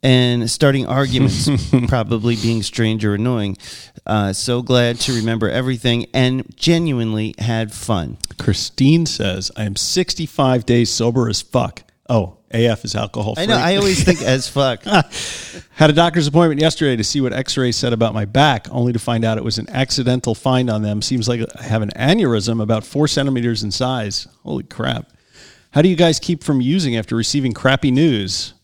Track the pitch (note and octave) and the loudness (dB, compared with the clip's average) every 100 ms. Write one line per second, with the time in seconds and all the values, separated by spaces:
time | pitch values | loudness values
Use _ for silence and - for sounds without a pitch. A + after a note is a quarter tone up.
0 | C3 B2+ B2 A#2+ A#2 - D3 C#3 B2 B2+ | 4 4 4 0 -2 2 2 2 0 -2
1 | C#3 B2 C3+ - - C3+ - C3+ A#2+ B2+ | 0 2 2 2 0 0 2 0 2 0
2 | G#2+ A2+ A2 A#2 A2+ A#2 G2 - A2 A2 | 0 0 0 0 0 -2 -4 -2 -2 0
3 | G#2 G2+ A#2 B2 G2+ F#2+ - - - - | 0 0 0 -2 -4 -6 -12 -18 -20 -20
4 | - G#2+ G2+ F#2+ - A#2+ A#2+ B2 A#2+ A#2 | -2 0 0 -2 -2 -2 2 2 4 0
5 | - B2 A2 A2+ G#2+ - B2+ B2 B2+ A#2+ | -2 0 0 0 0 0 -2 -2 0 0
6 | - C3 B2+ C3 - - - E3 E3+ C3 | 0 0 2 0 -6 -4 2 2 2 0
7 | A2+ G#2+ G#2+ - A2+ A2+ A2 - - G#2 | -2 -2 -4 -4 -2 -2 -4 -8 -4 -2
8 | D2+ A1+ - - - - - - C3 E3 | -2 -8 -12 -6 -2 -2 -4 2 4 4
9 | D#3+ - G#2+ F#2 F#2+ - G#2+ G2 - - | 2 -2 -4 -4 -6 -6 -6 -4 -2 -2
10 | F3+ - D#3+ - C3+ B2+ A2 A#2+ A#2 - | -2 -4 -8 0 2 2 2 2 2 0
11 | A2+ A#2+ A2+ - - B2+ B2 - _ _ | 0 0 0 -2 -2 -2 -2 -8 _ _
12 | _ A#2 F#2 - _ A2+ A#2 A2 - G#2+ | _ 0 0 -6 _ 0 2 2 -4 -6
13 | G#2+ - G#2 A2+ G3 G#3+ E3 G3 G3+ F#3 | -6 -6 -6 -4 0 0 2 2 2 2
14 | - F3 - C3 B2+ C#3 C#3 A#2 - G3 | 2 2 2 0 0 0 0 0 2 2
15 | D3 - - - - F3 - - D3+ D3+ | 2 -4 -12 -12 -14 -16 -20 2 4 6
16 | E3+ E3 D3 D3+ E3+ C#3+ D#3 - D3 A#2+ | 4 2 2 4 4 4 0 2 0 0
17 | G#2+ D3 C3 A#2 C3 - B2+ A2+ B2+ A#2 | 0 0 -2 -2 -4 -2 0 0 -2 0
18 | A#2 G#2+ G#2 A2 D3 A#2+ - B2+ B2 A#2 | 0 0 -2 2 4 2 -4 -2 0 0
19 | - A#2 A2+ A2 A#2 A2 G#2+ B2+ C3+ - | -2 0 0 -2 -2 -6 -4 -2 -2 0
20 | B2 B2+ B2 A2+ - B2+ B2+ G#2+ G#2+ G#2 | 0 0 0 -2 0 0 2 0 -2 -2
21 | - C3 A2+ A#2+ G#2 - - A2+ G#2 - | -2 -2 0 -2 -4 -8 -4 -2 -2 -2
22 | C3+ F#3 F3 A2+ G2+ A2+ G#2+ A2+ - C#3+ | 0 2 2 0 0 -2 0 -2 -2 -2
23 | D3+ - C#3 C3 A#2+ A2+ G#2+ F#2+ B2+ C3 | 0 0 0 0 -2 -2 -4 -4 -2 -2
24 | G#2 F2+ - _ - C#3 - - - - | -4 -6 -10 _ -8 -8 -8 -6 -4 -4
25 | - _ _ - - - _ - E3+ E3+ | -8 _ _ -20 -20 -20 _ 2 4 4
26 | E3+ D#3 - E3+ - C#3 B2 F3 D#3 A#2 | 2 2 -2 -4 0 0 2 0 0 -2
27 | G#2+ A2+ A#2 D3 C3 A2 C3 C3+ D3 B2+ | -2 -2 0 0 -2 -2 0 0 2 2
28 | D#3+ A#2 F#2+ F#2+ - - | 2 2 -2 -6 -10 -14